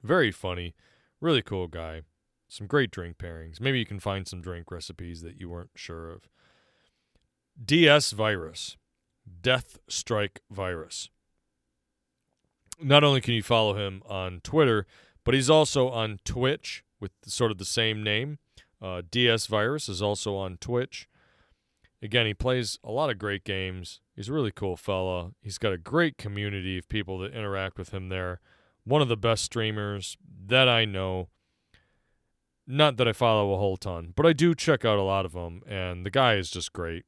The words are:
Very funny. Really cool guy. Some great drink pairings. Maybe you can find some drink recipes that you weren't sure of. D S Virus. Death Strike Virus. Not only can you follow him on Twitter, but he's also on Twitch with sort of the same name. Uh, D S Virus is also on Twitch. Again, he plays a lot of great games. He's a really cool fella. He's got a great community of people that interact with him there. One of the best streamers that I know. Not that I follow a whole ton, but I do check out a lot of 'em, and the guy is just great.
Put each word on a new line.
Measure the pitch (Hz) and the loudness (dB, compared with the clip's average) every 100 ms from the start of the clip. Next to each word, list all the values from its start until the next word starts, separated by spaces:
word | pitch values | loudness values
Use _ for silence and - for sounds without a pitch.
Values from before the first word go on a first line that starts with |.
Very | 107 180 123 | 2 4 4
funny. | 92 95 90 87 - _ _ _ _ | 0 -6 -6 -8 -12 _ _ _ _
Really | 160 143 | 0 0
cool | - 98 90 | 0 -6 -6
guy. | 82 80 80 78 _ _ _ _ | -8 -10 -12 -16 _ _ _ _
Some | - 101 | -16 -2
great | 147 123 | 0 0
drink | - 85 85 | -4 -12 -12
pairings. | 87 82 80 78 | -14 -12 -14 -6
Maybe | 123 131 | -2 -2
you | 110 | -2
can | 98 | -6
find | 101 98 92 | -4 -4 -6
some | 90 | -10
drink | 87 87 82 | -10 -12 -10
recipes | 87 - 82 87 85 | -12 -12 -14 -12 -12
that | 82 - | -14 -14
you | 87 | -12
weren't | 87 87 - | -12 -14 -18
sure | - 82 82 | -14 -14 -14
of. | 82 _ _ _ _ _ _ _ _ _ _ _ _ _ - | -16 _ _ _ _ _ _ _ _ _ _ _ _ _ -18
D | 107 156 160 | 2 6 8
S | 147 - | 8 4
Virus. | 107 110 101 80 82 - - _ _ _ _ - 87 | 0 0 0 -4 -12 -14 -14 _ _ _ _ -20 -6
Death | 107 127 - - _ | 0 0 0 -18 _
Strike | - - 110 104 - _ | -10 -2 -2 -2 -6 _
Virus. | 101 92 87 78 - - _ _ _ _ _ _ _ _ _ _ _ _ _ _ _ _ - | -8 -6 -6 -8 -12 -14 _ _ _ _ _ _ _ _ _ _ _ _ _ _ _ _ -10
Not | 143 143 | 6 8
only | 147 139 | 8 4
can | 120 | 2
you | 117 | -2
follow | 101 117 110 101 | 2 4 4 0
him | 101 95 - | -4 -6 -10
on | 98 92 90 | -8 -6 -8
Twitter, | - 156 143 110 98 _ _ _ | -2 4 4 4 0 _ _ _
but | - | 0
he's | 131 131 | 2 6
also | 156 151 143 127 | 6 6 4 2
on | 120 110 101 - | 2 -4 -6 -8
Twitch | - 131 147 - - _ _ | -2 0 -2 -6 -14 _ _
with | 98 _ - | -14 _ -12
sort | - 117 | 0 0
of | 101 | 0
the | 95 | -4
same | - 110 107 | 0 0 0
name. | 104 104 135 147 _ _ _ _ | 0 -2 -2 -8 _ _ _ _
Uh, | 98 90 90 | -8 -8 -4
D | 120 120 | 2 4
S | 113 - | 4 2
Virus | 107 107 87 - | 0 0 -2 -6
is | 92 | -2
also | 101 104 - 98 | 0 0 -2 -4
on | 95 90 | -6 -10
Twitch. | - 120 127 - - _ _ _ _ _ _ _ _ _ | -4 -2 -4 -8 -20 _ _ _ _ _ _ _ _ _
Again, | 110 120 113 | -2 2 2
he | 104 | 0
plays | 127 127 113 - | -2 0 -2 -8
a | - | -8
lot | 113 151 | -4 -2
of | 104 | -2
great | 104 101 | -4 -6
games. | 98 95 95 92 90 - _ - | -4 -6 -6 -8 -14 -18 _ -14
He's | 104 | -6
a | |
really | 151 120 | -2 -2
cool | - 101 87 | -2 -6 -6
fella. | - 95 92 90 87 - | -4 -2 -2 -4 -6 -12
He's | 107 95 | -14 -4
got | 110 | -2
a | 92 | -4
great | 82 151 165 - | -2 0 0 -2
community | - 101 104 101 92 92 | -10 -6 -6 -4 -4 -6
of | - | -4
people | 110 95 95 | -6 -6 -6
that | 95 | -8
interact | 113 104 98 95 - | -8 -6 -4 -6 -8
with | 90 | -10
him | 98 92 | -10 -8
there. | 92 90 87 _ _ _ _ | -6 -6 -8 _ _ _ _
One | - 143 | 0 2
of | 135 | 2
the | 113 | 2
best | 110 110 | 2 0
streamers | - 120 110 107 104 101 92 - - - 95 | -2 -2 -2 -2 -4 -6 -8 -14 -20 -20 2
that | 127 131 | 6 6
I | 117 110 | 6 2
know. | 95 95 92 90 _ _ _ _ _ _ _ _ _ _ _ _ _ - | 0 -2 -4 -6 _ _ _ _ _ _ _ _ _ _ _ _ _ -8
Not | 135 151 120 | 4 4 6
that | 120 | 2
I | |
follow | 107 120 110 101 | 4 4 6 4
a | 95 | 2
whole | 98 95 | 0 -2
ton, | 101 87 85 90 | -6 -8 -6 4
but | 160 | 4
I | |
do | 151 170 | 6 4
check | 160 - 139 113 | 2 2 2 4
out | 104 | 2
a | |
lot | 95 98 92 | 4 2 0
of | 90 | -6
'em, | 85 85 - | -10 -10 -10
and | 98 92 90 90 | -6 -6 -6 -2
the | |
guy | 131 127 107 | 2 4 4
is | 87 | 0
just | 90 - | -6 -10
great. | - 82 82 | -8 -6 -8